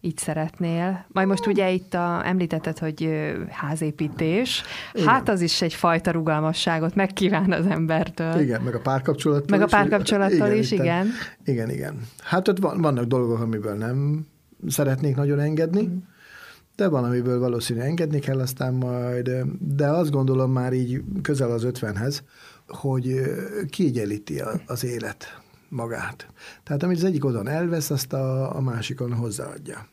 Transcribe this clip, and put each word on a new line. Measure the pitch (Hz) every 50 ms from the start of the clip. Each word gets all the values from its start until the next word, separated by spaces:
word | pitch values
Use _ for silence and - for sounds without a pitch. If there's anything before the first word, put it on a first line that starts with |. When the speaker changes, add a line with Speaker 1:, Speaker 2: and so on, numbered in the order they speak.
Speaker 1:
így | - 180 160 -
szeretnél. | - - 156 156 156 160 - - 180 170 165 165 170 185 190 180 - _
Majd | - 196 190 190
most | 196 196 - 220
ugye | 202 - 196 185
itt | 185 185 185 - -
a, | 180 175 175 170 170 - -
említetted, | 185 185 180 160 165 160 160 165 160 -
hogy, | - 160 151 156 160
ö, | 160 156 156 151 151 - 92 87 -
házépítés. | - - - 143 151 156 160 156 147 - 165 147 151 - 170 160 165 202 247 247 - - - - - - - - -
Speaker 2:
Igen. | 240 185 180
Speaker 1:
Hát | 233 269 254 -
az | 214 185
is | 175 170 - -
egyfajta | 180 170 - - - - 165 165 165 -
rugalmasságot | 165 165 160 165 156 151 156 160 160 - - - 165 160 156 160 170
megkíván | 202 196 190 190 - 196 180 196 - 196 185
az | 180 - 165
embertől. | 196 160 160 165 160 160 160 160 - - - 165 165 165 165
Speaker 2:
Igen, | 151 131 117 110
meg | 120 123 120
a | -
párkapcsolattól | - 143 131 135 131 - 156 143 - 156 147 143 143 143 196 196
Speaker 1:
Meg |
a | 202
Speaker 2:
is, | 214
hogy | - 208
Speaker 1:
párkapcsolattól | 202 190 - 202 190 - 226 202 196 196 196 165 175 208
Speaker 2:
igen, | 208 214
Speaker 1:
is, | 220 -
Speaker 2:
itt | 220 190
Speaker 1:
igen. | - 170 170 175 190 214 240 233 - - - _ -
Speaker 2:
igen, | - 135 117 113 117
igen. | 135 - - - - 131 113 117 - - -
Hát | - - 180 185 -
ott | 196 185
van, | 190 165 - 190
vannak | 170 156 139 123 120
dolgok, | 117 127 127 123 117 117 113
amiből | 117 113 113 107 104 110 101
nem | 104 110 113 123 135 143 143 147 156 156 - _ _ _ _ _ _ - -
szeretnék | 139 - 147 135 135 131 135 147 139
nagyon | 123 143 143 147 143
engedni. | 143 151 156 156 165 160 170 202
Speaker 1:
Mhm. | 220 180 175 185 - - - _ - - - - - - - - _ _ _ _
Speaker 2:
De | 208 190
valamiből | 156 135 123 120 123 123 120 127 123 123
valószínűleg | 123 127 120 117 117 - 127 113 120 135
engedni | 165 170 170 151 151 147
kell | 143 - 135 135
aztán | 131 127 127 - 131 131 127
majd, | 127 127 123 123 123 123 123 123 123 120 127 127 127 127 135 151 190
de | 180 151 139 139 147 143
azt | 147 170 180 160
gondolom | 143 139 131 131 131 131 131 127
már | 131 127 123 127 127
így | 127 127 120 123 131 - - - 190
közel | - - 151 127 131 117
az | 120 117 110
ötvenhez, | 127 123 - - 110 104 98 110 135 143 - - _ _ - - - - - _ _
hogy, | - - - 139 131 131 120 131
ö, | 131 131 131 135 - - 190 202 208 214 - 143
kiegyenlíti | - - 190 147 123 120 110 101 107 107 104 - 151 139
a, | - 107 110 - -
az | - 127 117 -
élet | 123 120 117 113 110 107 - - - - - - _ _ _ _ _
magát. | - 127 117 117 117 - - 98 120 - - - - _ - - - - _
Tehát | - 151 139 -
amit | 180 185 170
az | 170
egyik | 190 180 147 135
oldalon | 139 120 113 98 113
elvesz, | 143 160 175 170 170 165 147 -
azt | 147 139 - - -
a, | 139 131 131 131 131 135 - -
a | 151
másikon | 135 131 120 113 110 - - 131 131 120 120
hozzáadja. | 117 117 117 101 - 131 - - - 147 135 - - 113 -